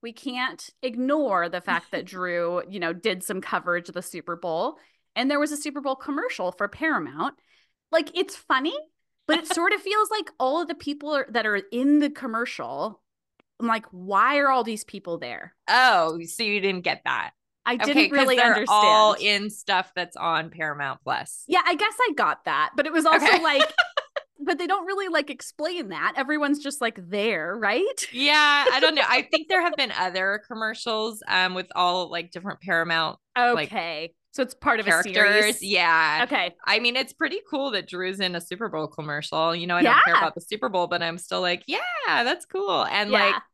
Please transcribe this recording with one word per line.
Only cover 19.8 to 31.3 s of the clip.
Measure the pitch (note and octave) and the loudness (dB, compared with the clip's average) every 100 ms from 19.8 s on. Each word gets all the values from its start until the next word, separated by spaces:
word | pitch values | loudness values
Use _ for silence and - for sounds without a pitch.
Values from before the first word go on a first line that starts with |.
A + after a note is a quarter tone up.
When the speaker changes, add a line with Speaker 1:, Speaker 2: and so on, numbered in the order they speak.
| F#3 - | 0 -6
Speaker 2:
that's | F3 - | -8 -4
on | E3 D#3+ D#3+ | -2 -2 -4
Paramount | E3 D#3 D3 C#3 - | -8 -8 -4 -6 -6
Plus. | C3 C3 C3+ - - | -6 -6 -6 -16 -2
Speaker 1:
Yeah, | F4 E4+ | 0 2
I | D#4+ | 0
guess | G#4 G#4+ | -2 0
I | B4 D4 | -2 0
got | F3 D3+ - | 0 0 -2
that, | C#3+ D#3 - | 0 0 0
but | C#4+ | 0
it | |
was | D#4+ D#4 | 2 4
also | D#4+ C4+ | 6 6
Speaker 2:
Okay. | C4 | 4
<laughs> | |
Speaker 1:
like, | D#4+ C#4+ D#5 E5+ F5 - - - - _ | 4 2 2 2 0 -2 -6 -12 -14 _
but | C#4+ E4+ | -4 -2
they | F4 | 0
don't | F#4+ F4 | -2 -2
really, | G4 F#4+ | -6 -2
like, | E4 C#4+ | -2 -2
explain | B3 - - D#4 F4 A3 | -10 -14 -8 -6 -4 -8
that. | D#3+ F3 C4 | -4 -2 -2
Everyone's | C4+ D4+ C#4+ C#4+ | -2 0 0 -2
just, | C#4 C#4 | -4 -4
like, | A#3 G#3+ F3 | -4 -4 -6
there, | G3+ G#3+ F#3 D#3 G#3 | -2 0 -2 -4 -2
right? | G#3 A#3 G4+ C5 - | 0 0 0 -4 -8
Speaker 2:
Yeah, | - C#4+ D4+ D4 C#4+ B3+ | 0 4 6 6 4 2
I | B3+ | 4
don't | D#4 D#4 | 2 4
know. | A3+ | 2
I | B3+ | 2
Speaker 1:
<laughs> | - | 2
Speaker 2:
think | D#4 D#4 | -2 2
there | F#4 | 0
have | E4+ D#4 | 2 -2
been | B3+ | -4
other | - F#3 F3+ F#3+ G#3 _ | -2 -2 0 -2 -2 _
commercials, | A3 A3 A#3+ - A3 A3 G#3+ | -8 -6 -6 -4 -2 -4 -6
um, | - | -2